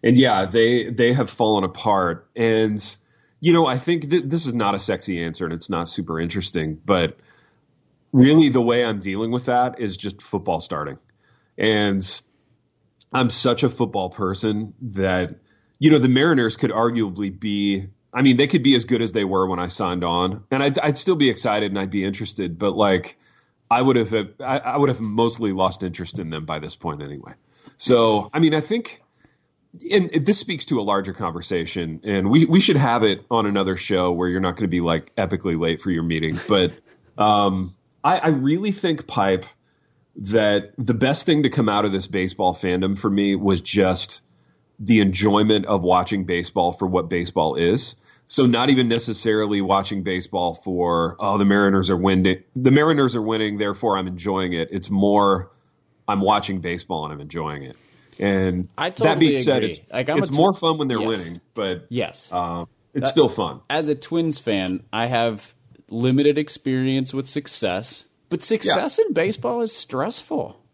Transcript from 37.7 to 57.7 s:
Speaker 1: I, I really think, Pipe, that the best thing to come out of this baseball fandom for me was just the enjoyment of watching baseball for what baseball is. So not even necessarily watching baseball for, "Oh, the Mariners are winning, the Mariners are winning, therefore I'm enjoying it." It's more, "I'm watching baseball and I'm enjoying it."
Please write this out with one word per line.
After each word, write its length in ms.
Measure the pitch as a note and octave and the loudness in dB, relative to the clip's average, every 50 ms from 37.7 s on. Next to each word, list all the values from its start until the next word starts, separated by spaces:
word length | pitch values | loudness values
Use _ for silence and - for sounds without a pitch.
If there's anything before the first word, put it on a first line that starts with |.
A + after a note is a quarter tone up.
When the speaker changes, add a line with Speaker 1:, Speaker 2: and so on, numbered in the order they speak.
| - _ _ _ _ _ - | -10 _ _ _ _ _ 0
Speaker 1:
I, 140 | C#3+ F3+ F#3 | 0 0 2
I 80 | - E3 | 2 0
really 420 | D#3 C3+ B2+ C#3 D#3 F3+ G3 G#3+ | 0 2 2 0 0 0 0 -2
think, 360 | G3 G3 - F3+ D#3+ D3 - - | -4 -2 -2 -4 -4 -4 -6 -6
Pipe, 380 | - B2+ G2 G2 F#2+ F#2 F#2 - - _ _ _ _ _ _ _ _ _ _ _ _ | -2 -2 0 2 0 0 -2 -10 -20 _ _ _ _ _ _ _ _ _ _ _ _
that 580 | - G#2 F#2+ G#2 A2+ G#2+ G#2 G#2 G2+ G2+ - _ - | -14 -10 0 0 2 2 4 2 0 -2 -4 _ -8
the 160 | A#2 G#2 A#2+ | -2 -2 0
best 320 | A2 C3 C3 C#3 - - | 0 2 2 2 2 2
thing 180 | - D#3+ D3 D3 | 2 2 2 2
to 60 | A#2+ | 0
come 200 | - - B2 G#2+ | 2 2 0 2
out 160 | G#2 G#2 G#2 | 2 2 0
of 60 | G#2 | 0
this 160 | F#2+ F#2+ F2+ - | 0 -2 -4 -2
baseball 460 | - G2 F#2 F#2 - - G2 F2+ F2+ | -2 -2 -2 -2 -2 -2 -2 -2 -2
fandom 440 | - - F#2 F2+ F#2 F#2 F#2+ G2+ G2 | -2 -2 -2 0 0 0 -2 -2 -2
for 120 | - G#2+ | -2 0
me 260 | G2 G2+ G2+ G2+ G2 | 2 2 2 2 2
was 260 | F2+ G2+ G2 F#2+ F2 | 2 2 2 0 0
just 600 | - - - G#2 F#2+ F#2 F#2 - - - - - _ _ _ _ _ _ _ _ _ _ _ _ | 0 0 2 4 4 4 4 0 0 -2 -8 -10 _ _ _ _ _ _ _ _ _ _ _ _
the 200 | G#2+ G2 A#2 A2 | 0 4 4 6
enjoyment 640 | G#2 G2 F#2 F2+ G#2 G#2+ G2+ G2+ G#2+ G#2+ G#2+ G#2 F#2+ | 6 4 2 2 2 4 4 4 4 4 2 2 2
of 180 | - G#2+ F#2+ E2+ | 0 -2 0 2
watching 420 | F2+ F#2 F#2 F2+ - A2 G2 F#2 | 4 2 2 2 0 -2 -4 -2
baseball 480 | F2 F2+ F2 F2 - - G2 F2 F2+ E2+ | -2 -2 -2 -4 -2 -2 0 0 0 -2
for 140 | - G2+ F#2 | -2 -4 0
what 220 | F#2 F2+ E2 E2 | 0 -2 -2 0
baseball 460 | F#2 F2 F2 F2 - F#2 D#2 D#2 C2 | -4 -4 -4 -2 -2 0 0 0 0
is. 400 | C2 E2+ E2+ G2+ C3 - - - _ _ _ - _ _ | 0 2 2 2 2 0 -2 -4 _ _ _ -20 _ _
So 200 | _ - C#3+ C3+ | _ 2 4 4
not 240 | B2 A#2 A#2 B2 C#3 | 4 4 2 2 2
even 180 | C#3 B2+ B2+ A#2 | 4 4 4 2
necessarily 760 | A#2 A2+ - - A2+ - - A2+ A2 G#2+ G#2+ G#2 G#2 G2+ | 2 0 0 -2 -2 -2 0 0 0 0 0 0 0 -2
watching 420 | G2 F#2+ G2 G2 F#2+ - G#2 G2 F#2+ | 0 2 0 0 0 -2 -4 -4 -4
baseball 520 | G2+ F#2 F#2 F2+ - - F#2 F2 F2 E2+ | -4 -4 -4 -6 -6 -4 -4 -2 -4 -4
for, 600 | - - F#2+ F#2 F2 F2 E2+ E2+ E2+ E2+ E2+ F2 - | -6 -8 -6 -4 -2 0 0 2 0 0 -2 -4 -4
"Oh, 180 | G#2 G2+ G2 G#2 | -4 -2 0 2
the 80 | G2+ | 4
Mariners 440 | G2 G2 G2+ G2+ G2 G2 G2 F#2 F2+ | 4 4 4 4 4 4 2 2 0
are 80 | G2 E2+ | 0 0
winning, 460 | F#2 G2 F#2+ F#2 F#2 F#2+ F#2 F#2 - _ _ | 2 2 2 4 2 2 2 0 -6 _ _
the 160 | B2+ B2+ C3 | 0 4 4
Mariners 440 | C3 D3 D3+ D#3+ D#3+ D3 C#3 B2+ A2 | 6 6 4 4 2 2 2 0 0
are 60 | A#2+ | -2
winning, 360 | G#2+ G#2+ A2 A2 A2 G#2+ G#2 G2+ | -2 -2 -2 -2 -2 -4 -2 -2
therefore 400 | G#2+ G2+ G2+ - - A2+ G2 F#2+ | -4 -4 -4 -2 0 0 0 0
I'm 100 | F#2 F#2+ | -2 -4
enjoying 460 | F#2 F2 E2+ G2+ F#2+ F#2+ F#2+ F2+ F2 | -8 -6 -4 -2 -2 -2 -2 -2 -2
it." 160 | E2 E2 - | -4 -4 -4
It's 180 | F#2 G2 F2+ - | -4 -6 -6 -2
more, 600 | G#2 G2 G2 G2+ G2+ G#2 G2+ G2 G2 F#2 F2+ - _ _ _ _ _ _ _ _ _ _ _ - | 0 2 2 4 4 4 4 4 2 0 -2 -8 _ _ _ _ _ _ _ _ _ _ _ -4
"I'm 140 | G#2 G2 | -2 0
watching 400 | G2 G2 G#2 G#2 G2 - F#2+ F#2 | 2 2 2 2 0 -2 -4 -4
baseball 420 | E2 F2 F2 F2 - _ F#2 D#2+ D2+ | -6 -6 -6 -8 -8 _ -8 -8 -8
and 80 | D2+ D2+ | -8 -12
I'm 60 | C#2+ | -14
enjoying 440 | C#2+ D2 D#2 E2+ D#2 D2+ D2+ C#2+ C#2 | -14 -12 -10 -8 -8 -8 -8 -10 -14
it." 120 | C2 | -16